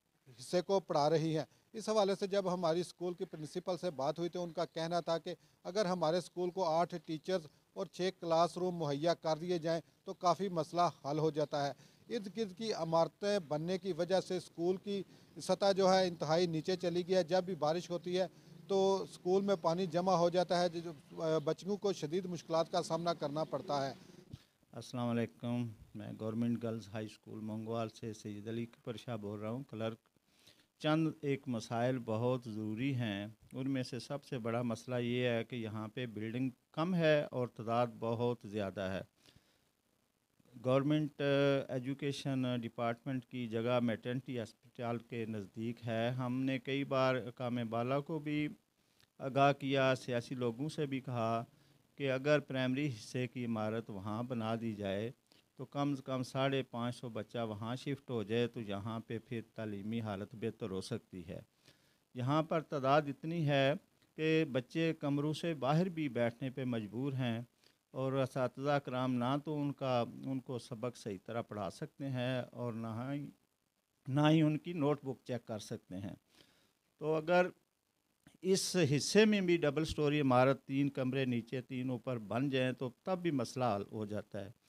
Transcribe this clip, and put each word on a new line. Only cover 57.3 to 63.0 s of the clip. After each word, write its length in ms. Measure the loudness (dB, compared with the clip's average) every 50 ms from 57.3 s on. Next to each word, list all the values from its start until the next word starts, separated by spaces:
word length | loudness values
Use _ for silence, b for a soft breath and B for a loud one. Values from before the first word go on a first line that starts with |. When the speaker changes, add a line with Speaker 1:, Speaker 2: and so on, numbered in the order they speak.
| -6 -4 -4
Speaker 2:
वहाँ 300 | -4 -4 -6 -6 -6 -6
शिफ्ट 340 | -6 -6 -6 -6 -6 -6 -4
हो 140 | -4 -4 -2
जाए 240 | 0 2 2 2 0
तो 140 | -2 -6
यहाँ 380 | -6 -6 -6 -6 -4 -6 -6 -6
पे 180 | -6 -8 -8 -8
फिर 240 | -8 -8 -8 -8 -8 -10 _ -8
तालीमी 420 | -8 -6 -6 -6 -6 -4 -4 -4
हालत 360 | -2 -4 -4 -4 -6 -8 -8
बेहतर 340 | -6 -6 -6 -4 -6 -6 -6
हो 120 | -4 -6
सकती 400 | -4 -6 -6 -8 -8 _ -14 -12
है। 200 | -12 -10 -12 -12 -14 -16 b b b b b b b b b b b b -8
यहाँ 260 | -4 -2 0 2 0 2
पर 180 | 0 0 -2
तादाद 480 | -2 -2 -4 0 2 4 4 4